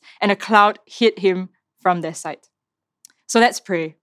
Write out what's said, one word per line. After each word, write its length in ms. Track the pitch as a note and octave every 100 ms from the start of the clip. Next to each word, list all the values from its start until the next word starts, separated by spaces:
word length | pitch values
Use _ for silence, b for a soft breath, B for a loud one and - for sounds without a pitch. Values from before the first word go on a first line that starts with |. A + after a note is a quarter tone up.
| b b
and 100 | G#3
a 100 | G3+ -
cloud 320 | G#3+ G#3 - _
hid 340 | - A3+ F#3+
him 300 | F#3+ F#3 F#3 _ _ _
from 180 | F#3 F3
their 140 | D#3+
sight. 340 | D#3+ D#3 - _ _ _ _ _ _ _ _ -
So 140 | A#3
let's 180 | A#3+ -
pray. 380 | - F3 D#3 -